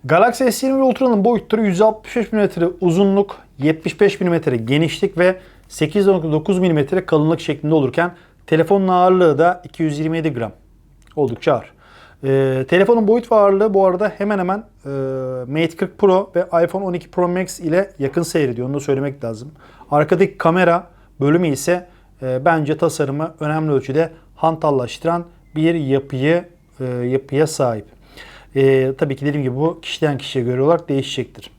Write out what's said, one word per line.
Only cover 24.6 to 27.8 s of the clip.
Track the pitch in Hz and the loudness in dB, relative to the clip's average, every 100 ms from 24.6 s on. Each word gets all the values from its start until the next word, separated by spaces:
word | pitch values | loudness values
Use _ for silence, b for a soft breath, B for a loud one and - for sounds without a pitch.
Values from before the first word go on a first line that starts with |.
| 156 135 120 - 165 170 170 b b 156 | 0 0 -2 -6 -4 -4 -6 b b -2
bir | 160 170 | 0 0
yapıyı, | 139 135 135 131 139 170 175 _ _ _ | 0 -2 -2 -4 0 0 -2 _ _ _
e, | 131 | -8
yapıya | 123 123 131 135 139 151 | -6 -2 -4 -2 -2 -2
sahip. | - 131 110 | 0 -2 -2